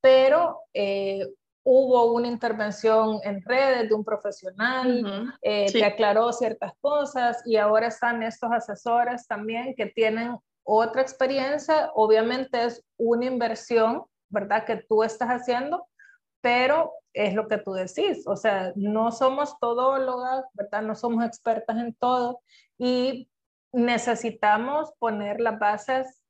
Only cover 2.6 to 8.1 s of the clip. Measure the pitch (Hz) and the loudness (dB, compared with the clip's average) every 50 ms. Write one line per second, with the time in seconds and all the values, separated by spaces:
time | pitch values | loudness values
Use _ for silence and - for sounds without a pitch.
2.6 | 214 208 202 - - 226 220 220 220 220 220 214 - 208 202 196 185 - 247 262 | -4 -4 -4 0 2 4 4 4 4 2 0 -4 -4 -6 -8 -8 -4 -2 0 2
3.6 | 277 269 262 240 226 214 220 214 208 214 214 208 - 208 196 - - 185 185 196 | 4 2 2 2 2 0 0 0 0 -2 -2 -2 -4 -6 -8 -8 -12 -14 -6 -4
4.6 | 220 240 262 262 254 254 247 240 233 202 196 196 220 254 262 - - 233 214 208 | -2 -2 0 0 0 2 2 0 0 -2 -4 -6 -8 -8 -10 -4 -4 -2 0 2
5.6 | 202 196 196 233 214 208 202 208 220 208 202 214 226 240 233 240 254 220 220 - | 0 2 2 4 2 2 2 2 2 2 4 4 2 2 0 -2 -2 -4 -2 -4
6.6 | - 190 - _ _ 277 294 294 285 277 - 262 247 240 240 240 - 233 226 214 | -10 -12 -12 _ _ 0 0 0 -2 -2 -4 -2 -2 0 -2 -2 -4 0 2 2
7.6 | 208 208 214 220 226 233 226 - - 240 | 4 4 4 4 2 0 -4 -2 -2 -2